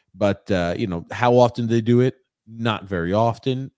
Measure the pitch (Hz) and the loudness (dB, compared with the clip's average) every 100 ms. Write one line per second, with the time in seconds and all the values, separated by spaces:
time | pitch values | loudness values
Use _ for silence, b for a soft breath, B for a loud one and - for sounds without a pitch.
0 | B 92 104 95 - 95 87 92 113 87 | B -2 0 0 -2 -2 -2 -4 -4 -6
1 | - - 123 123 120 - 113 117 110 120 | -8 -2 2 4 4 2 -2 0 2 2
2 | 127 - _ _ - 113 117 104 95 92 | 2 -2 _ _ -20 -8 -6 -6 -6 -4
3 | 85 104 117 110 135 127 135 | -2 0 0 -2 -6 -6 -8